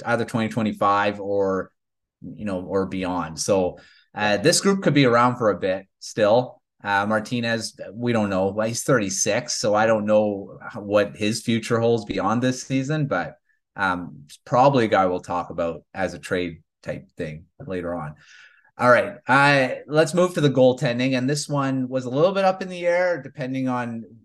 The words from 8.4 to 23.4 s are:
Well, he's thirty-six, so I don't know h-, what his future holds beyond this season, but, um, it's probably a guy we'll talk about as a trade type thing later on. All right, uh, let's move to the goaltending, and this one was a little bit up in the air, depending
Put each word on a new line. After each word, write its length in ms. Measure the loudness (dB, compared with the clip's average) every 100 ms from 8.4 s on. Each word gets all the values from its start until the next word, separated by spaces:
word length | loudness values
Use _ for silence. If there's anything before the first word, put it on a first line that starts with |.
| 0
Well, 200 | 0 -4
he's 160 | -4
thirty-six, 760 | 0 2 2 -2 0 -2 -2 -4
so 160 | 0 2
I 100 | 2
don't 200 | 2 2
know 520 | 2 2 -2 -8 -16 -16
h-, 160 | -12
what 340 | 0 2 0 -2
his 280 | -2 -2
future 360 | -2 -2 0 0
holds 260 | 2 0 -2
beyond 360 | -2 0 2
this 220 | 0 -2
season, 420 | -4 -4 -2 -2 -2
but, 300 | -2 -4 -12 _ _ _ -4
um, 480 | -2 -2 -8 -16 -20
it's 120 | -20
probably 480 | -2 4 4 4 2
a 20 |
guy 180 | 2 2
we'll 140 | -2
talk 320 | -4 -6 -6
about 320 | -4 -4 -6 _
as 220 | -6 -6 -6
a 40 |
trade 440 | -6 -4 -4 -8 _ _
type 260 | -12 -12 -14 -12
thing 280 | -10 -10 -18 _ -10
later 260 | -8 -6
on. 220 | -8 -10 -14 _ -20 -20 _ _ 0
All 120 | 6
right, 280 | 6 4 -6 2
uh, 480 | 4 6 4 2 -4 -2
let's 300 | 2 2 2
move 180 | 2
to 80 | 2
the 80 | 2
goaltending, 680 | 6 4 4 -2 -2 -2 0
and 140 | -2
this 180 | -4 -2
one 400 | -2 -2 -2 -4
was 180 | -4 -4
a 40 |
little 220 | 2 2
bit 140 | 4 0
up 180 | 0
in 60 | -6
the 180 | -4 0
air, 340 | 0 0 -2
depending 460 | -6 -10